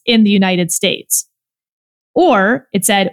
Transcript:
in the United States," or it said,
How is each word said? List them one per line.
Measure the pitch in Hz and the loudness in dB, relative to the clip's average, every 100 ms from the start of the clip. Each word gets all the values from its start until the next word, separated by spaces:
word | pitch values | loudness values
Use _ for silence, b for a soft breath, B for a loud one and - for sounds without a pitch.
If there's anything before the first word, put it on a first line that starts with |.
| - | 0
in | 233 | 2
the | 214 | 2
United | 202 190 180 170 | 2 0 0 -2
States," | - 185 - - - - _ _ _ _ _ _ _ _ | -4 -4 -4 -6 -8 -8 _ _ _ _ _ _ _ _
or | - 359 214 196 262 - | 0 2 2 0 -2 -4
it | 202 - | -4 -2
said, | 202 196 | -2 -2